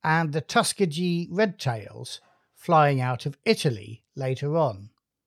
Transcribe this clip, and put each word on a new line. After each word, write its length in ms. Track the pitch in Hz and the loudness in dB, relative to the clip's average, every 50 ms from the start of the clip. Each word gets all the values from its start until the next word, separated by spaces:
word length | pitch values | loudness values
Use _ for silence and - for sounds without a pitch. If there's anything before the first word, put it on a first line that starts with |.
| _ | _
and 300 | 160 156 165 170 156 143 | 2 2 2 2 0 -2
the 80 | 160 | -4
Tuskegee 880 | - _ - 240 208 - - - 202 175 143 156 180 180 175 170 175 - | -4 _ 0 2 2 2 0 0 0 0 0 -2 -2 0 0 0 -2 -4
Redtails 880 | 170 180 220 214 - _ - 135 117 110 95 - - 113 123 - - - _ _ _ _ _ _ _ | 0 0 0 0 0 _ -4 -4 -4 -4 -8 -14 -14 -14 -14 -12 -14 -16 _ _ _ _ _ _ _
flying 460 | _ - - 170 156 151 143 143 131 | _ -2 4 6 6 6 6 4 2
out 260 | 127 127 127 120 - | 0 -2 -4 -4 -4
of 120 | 143 139 _ _ | -8 -8 _ _
Italy 580 | 214 220 - - 160 120 101 98 107 110 - _ _ _ | 0 0 2 2 -2 -2 -2 -10 -16 -18 -18 _ _ _
later 400 | - 131 131 131 123 143 143 151 | -8 -4 -4 -4 -4 -4 -2 0
on. 340 | 165 160 135 104 98 101 107 _ _ _ _ _ _ _ | 0 0 0 -2 -6 -14 -18 _ _ _ _ _ _ _